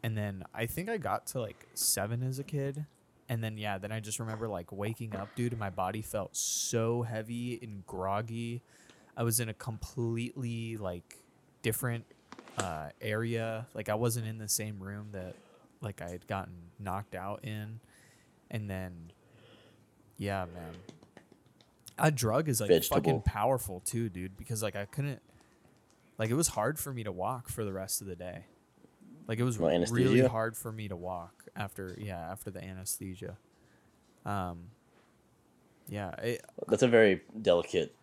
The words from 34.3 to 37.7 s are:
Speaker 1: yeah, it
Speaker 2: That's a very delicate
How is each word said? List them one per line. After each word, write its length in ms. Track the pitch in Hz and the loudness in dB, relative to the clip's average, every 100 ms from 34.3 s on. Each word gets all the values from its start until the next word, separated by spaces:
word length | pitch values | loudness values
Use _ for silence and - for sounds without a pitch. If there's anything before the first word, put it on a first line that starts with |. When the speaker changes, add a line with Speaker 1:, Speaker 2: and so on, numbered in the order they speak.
| 101 90 85 87 - _ - _ _ _ _ _ _ _ _ - | -2 -2 -6 -14 -20 _ -20 _ _ _ _ _ _ _ _ -8
Speaker 1:
yeah, 220 | 101 95 - | -6 -6 -4
it 240 | 117 120 - - - | -2 -4 -6 -10 2
Speaker 2:
That's 160 | 107 | 6
a 20 | 127 | 10
very 360 | 117 107 90 - 110 | 12 10 8 0 -2
delicate 500 | 101 87 82 | 6 6 6